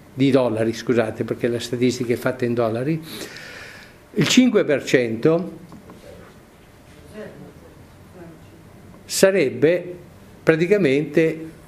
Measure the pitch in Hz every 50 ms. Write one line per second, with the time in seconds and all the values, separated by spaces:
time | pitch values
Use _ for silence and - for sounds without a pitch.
0 | - - - 127 131 139 123 135 127 117 107 110 113 113 110 - - - 120 117
1 | 113 110 110 - 120 113 117 - - 120 120 117 117 - 131 120 127 127 120 -
2 | 127 117 120 110 - 131 127 - 127 120 120 117 117 110 110 120 127 147 165 160
3 | - - - - - - - - - - - - - - - - - - - -
4 | - - - - 151 - - 247 254 240 - 202 156 - 147 123 - - - 131
5 | 123 117 113 110 - 156 160 175 185 - - - - - - - - - - -
6 | - - - - - - - - - - - - - - - - - - - -
7 | - - - 214 202 - - - - - - - - - - - - - - -
8 | - - - 185 170 165 160 - - - - - - - - - - - - -
9 | - - - - - 190 190 190 151 123 113 123 147 156 180 180 175 - - -
10 | - - - - - - - - - - 160 156 175 180 208 202 180 135 131 143
11 | 156 156 147 170 160 165 160 160 160 160 - - -